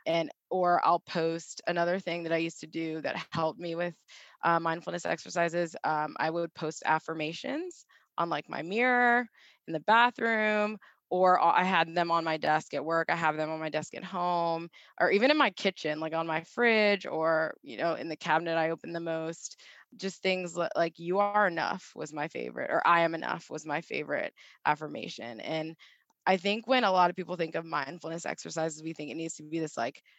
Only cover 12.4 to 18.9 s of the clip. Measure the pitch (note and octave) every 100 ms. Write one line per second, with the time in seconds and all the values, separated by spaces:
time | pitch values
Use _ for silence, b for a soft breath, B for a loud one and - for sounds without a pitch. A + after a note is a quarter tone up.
12.4 | D#3 D#3 - C#3+ D#3 E3 D#3+ E3 D#3+ D#3
13.4 | D#3 D#3+ D#3 D#3 D#3 - F3+ F#3 F3 F3
14.4 | E3+ E3 E3+ B B - E3 G3 B3+ D4+
15.4 | A#3 - G3 - D#3 D3+ D#3+ D#3+ E3 D#3+
16.4 | E3+ - A#3+ A3 G#3 G3+ - D#3 D#3+ D#3+
17.4 | D#3+ - C#3+ A2 E3 D#3+ E3 D#3 E3+ D#3+
18.4 | E3+ E3 D#3+ E3 E3+